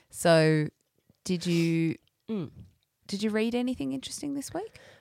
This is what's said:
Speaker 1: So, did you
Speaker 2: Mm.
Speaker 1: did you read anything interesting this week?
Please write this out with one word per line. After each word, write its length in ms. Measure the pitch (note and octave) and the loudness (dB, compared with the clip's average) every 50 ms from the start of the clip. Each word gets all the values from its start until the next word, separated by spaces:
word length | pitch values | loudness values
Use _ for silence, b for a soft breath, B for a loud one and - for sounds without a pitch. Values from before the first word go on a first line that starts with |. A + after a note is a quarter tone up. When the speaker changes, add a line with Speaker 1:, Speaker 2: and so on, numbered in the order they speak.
| b b | b b
Speaker 1:
So, 580 | b - - F3 E3 D#3+ D#3 D#3 D#3 D#3 D3+ - - _ _ _ _ _ _ _ _ _ - | b 0 4 6 6 6 6 6 4 4 2 -2 -6 _ _ _ _ _ _ _ _ _ -6
did 220 | - F3+ E3+ E3+ | -4 -4 -2 0
you 500 | F3 E3+ E3+ E3 E3 E3 E3 E3 E3 - - _ _ _ _ _ - | 0 2 2 2 2 2 2 2 0 -2 -4 _ _ _ _ _ -8
Speaker 2:
Mm. 220 | A3+ G3+ D#3+ - - - - - _ _ _ _ _ _ _ | -6 -6 -6 -8 -12 -16 -20 -20 _ _ _ _ _ _ _
Speaker 1:
did 140 | - G3 G3 G#3 | -10 -6 -4 -2
you 60 | A3 | -2
read 240 | G#3 A3 A3 A#3 A3+ | 0 0 0 0 -2
anything 360 | B3 B3 B3+ B3+ - C#4 C4 C4+ | -2 -2 -2 -4 -4 -4 -6 -6
interesting 400 | C4+ - - - - - D4 C#4 | -6 -8 -10 -10 -8 -8 -6 -6
this 200 | C#4+ C4+ - - | -6 -8 -8 -8
week? 260 | - - A4+ - b b b b b | -10 -10 -10 -14 b b b b b